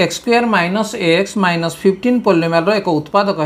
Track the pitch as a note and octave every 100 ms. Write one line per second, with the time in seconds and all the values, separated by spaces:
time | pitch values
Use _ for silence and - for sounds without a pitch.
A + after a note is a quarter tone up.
0 | E3+ - B3 A#3 A#3 G3 F3 G3+ G#3+ A#3
1 | E3+ E3+ G3 A3 F#3 E3+ E3 - G3 F#3+
2 | B3 B3 G3+ E3+ E3 E3 F3 G#3+ F#3+ D3+
3 | D3+ G3+ G3+ D#3+